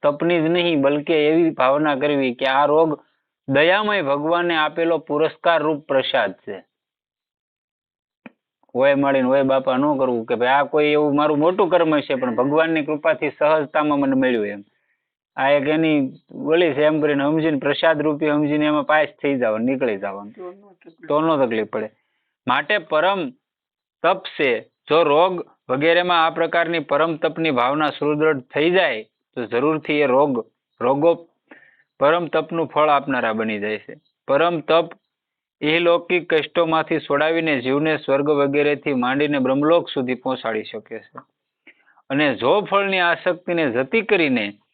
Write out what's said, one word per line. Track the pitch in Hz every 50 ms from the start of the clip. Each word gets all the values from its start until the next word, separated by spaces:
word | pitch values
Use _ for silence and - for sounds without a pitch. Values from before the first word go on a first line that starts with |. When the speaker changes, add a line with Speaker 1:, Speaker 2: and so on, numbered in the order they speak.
Speaker 1:
તપની | - 147 143 - 160 170 175 165
જ | 156 160
નહીં, | 170 180 170 175 165 143
બલકે | 135 139 147 147 139 165 170 151 147 151
એવી | 160 170 170 160
ભાવના | - - 127 131 139 147 156 151 143
કરવી | 131 143 147 147 139 135 127 120
કે | 123 131
આ | 131 135 139 143
રોગ | 143 147 156 165 160 147 - _ _ _ _ _ _ _ _ _ -
દયામય | 135 143 156 170 185 208 214 208 208 196
ભગવાને | 156 139 139 143 147 160 170 175 175 175 170
આપેલો | 160 156 156 156 165 165 165 165 151
પુરસ્કાર | 147 - 147 147 156 151 - - - 170 170 156
રૂપ | 147 156 156 143 -
પ્રસાદ | - 139 135 127 - - 127 110 101 92 - _
છે. | - 101 92 - _ _ _ _ _ _ _ _ _ _ _ _ _ _ _ _ _ _ _ _ _ _ _ _ _ _ _ _ _ _ _ _ - _ _ _ _ _ _ _ _ -
ઓય | 123 135 143 143
મળીને | 135 139 139 135 135 127 127
ઓય | 135 139 135
બાપા | 135 131 135 135 135 127 127
ન | 143 151 147 131
કરવું | 131 127 123 117 113
કે | 120 123
ભાઈ | 110 120 127 135 143
આ | 147 -
કોઈ | - 151 151 147
એવું | 147 147 151 147 139
મારું | 147 147 156 151 143
મોટું | 151 175 185 208 202 160
કર્મ | 180 175 170 160 156 147
છે, | 131 - 139
પણ | 127 131 123 117 113
ભગવાનની | 127 139 147 160 160 165 165 156 143 156
કૃપાથી | 151 147 - 165 151 131 156 139
સહજતામાં | - - 151 147 160 156 143 - - 156 151 151 147 143
મને | 139 135 135
મળ્યું | 131 131 127 123 113 104
એમ. | 101 104 101 101 _ _ _ _ _ _ _ _ _ _ _ _ _ _
આ | - 135 139
એક | 143 143 131 147
એની | 156 160 160 156 151 147 135 131 - - _ _ - - 139 143
ઓલી | 160 170 180 160 131
છે | 139
એમ | 151 151 156 151
કરીને | 151 147 147 139 139
સમજીને, | 147 156 160 151 160 151 135 127
પ્રસાદ | 143 139 - - 165 160 147
રૂપી | 147 156 147 147 160 151
સમજીને | 147 147 151 143 147 151 151
એમાં | 151 151 151 135 -
પાસ | 151 156 151 143 - _
થઈ | - 143 139 127
જાવ, | 120 110 107 110
નીકળી | 117 127 135 131 135 117 104 95 101
જાવ, | 98 98
Speaker 2:
તો | 101 101 107 123 - 180 180
ન | 185 196 208 - -
તકલીફ. | _ _ 180 _ _ - -
Speaker 1:
તો | 143 151
ન | 156 165 156 143
તકલીફ | 131 117 117 110 107 104
પડે. | - 110 107 107 - _ _ _ _ _ _ _ _ _ _
માટે | 123 127 139 151 - 208 208
પરમ | - - 156 151 165 190 202 196 156 127 123 _ _ _ _ _ _ _ _ _ _ _ _ _ -
તપ | 165 190 185 - - -
છે. | - 151 131 117 107 - _ _ _ _ -
જો | 147 160 170
રોગ | 151 143 156 175 190 185 170 147 - _ _ _ -
વગેરેમાં | 127 139 147 165 170 175 180 180 175 165
આ | 160 165
પ્રકારની | 160 165 165 165 170 170 165 165 170 165 143 -
પરમ | 143 143 160 170 160
તપની | 151 - 156 151 170 165 160
ભાવના | 139 120 120 127 143 151 156 143
સુદૃઢ | 131 - 143 147 151 147 156 156 156 131 123 _ -
થઈ | 143 151 175
જાય | 180 190 175 147 120 107 110 - _ _ _ _ _
તો | 127 120
જરૂરથી | 101 117 117 135 156 156 151 147 - 151 147
એ | 147
રોગ, | 131 123 135 147 147 127 113 - - _ _ _ _ _ _
રોગો | 110 123 139 143 156 170 165 165 - _ _ _ _ _ - - _ _ _ _ _ _ _ _
પરમ | 139 147 165 175 170 147
તપનું | - 160 151 156 165 165 160
ફળ | - - 151 151 151
આપનારા | 143 139 131 143 135 123 117 113
બની | 110 110 110 110 110 104
જાય | 101 107 107 104
છે. | - - - - _ _ _ _ _ -
પરમ | 135 143 160 175 175 156
તપ | 143 - 160 165 165 180 - _ _ _ _ _ _ _ _ _ _ _ _ _
ઇહલૌકિક | - 156 160 170 175 170 170 170 170 - 180 175 165 -
કષ્ટોમાંથી | 170 156 143 151 _ 175 170 160 160 160 156 - 170 151 -
છોડાવીને | - 143 143 151 160 165 165 165 160 147 127
જીવને | 120 131 135 143 156 156 156
સ્વર્ગ | 147 - - 135 139 143 151
વગેરેથી | 151 143 143 139 139 147 143 147 147 143 - 151 139
માંડીને | 127 120 123 131 143 147 143 147 139
બ્રહ્મલોક | 127 127 135 143 143 156 170 175 - -
સુધી | - 143 127 123 127
પહોંચાડી | 117 - 131 131 123 - 117 110 110
શકે | - - - 107 101 _ 117 110
છે. | 110 _ _ - - _ _ _ _ _ _ _ _ - _ _ _ _ _ _ _ _
અને | 139 143 151 143 120
જો | 95 117 131 175 208
ફળની | 190 - 196 196 196 196 190 185
આસક્તિને | 175 175 165 165 - 185 170 - _ - 175 170 156 131
જતી | 107 123 135 135 - 226
કરીને | 202 220 208 185 165 143 127 117 104 101 104 - _ _